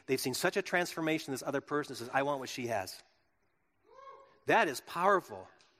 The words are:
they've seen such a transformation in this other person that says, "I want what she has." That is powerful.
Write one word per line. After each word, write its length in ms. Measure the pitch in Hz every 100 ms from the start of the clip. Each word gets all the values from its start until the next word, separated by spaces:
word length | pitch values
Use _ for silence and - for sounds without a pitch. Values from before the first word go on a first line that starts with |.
| -
they've 140 | 135
seen 140 | 135
such 220 | - 180 202
a 60 |
transformation 680 | - 180 175 - 160 156 -
in 40 |
this 80 | 131
other 180 | - 135
person 320 | - 147 143
that 60 | 117
says, 120 | 120
"I 80 | 135
want 160 | 139 139
what 100 | 120
she 200 | - 117
has." 340 | 107 92 - - _ _ _ _ _ _ _ _ - 539 - - _ -
That 220 | 202 180
is 120 | 123
powerful. 680 | - 170 190 190 - 95 90 _ _